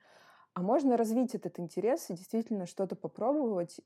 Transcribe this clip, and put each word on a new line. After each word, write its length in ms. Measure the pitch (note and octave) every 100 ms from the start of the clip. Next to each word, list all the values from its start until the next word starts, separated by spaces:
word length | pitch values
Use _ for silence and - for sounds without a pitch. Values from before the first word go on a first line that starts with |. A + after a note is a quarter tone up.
| _ - - - _
А 80 | -
можно 340 | F3+ C4+ C#4 A#3
развить 360 | A3 A3+ B3 G3+
этот 240 | - -
интерес 500 | E3+ - G3+ D#4+ -
и 40 |
действительно 520 | E3+ - A3+ A3 G#3 F3
что-то 300 | - F#3+ F#3
попробовать, 840 | D#3+ - A3 D4 B3 F#3+ E3+ -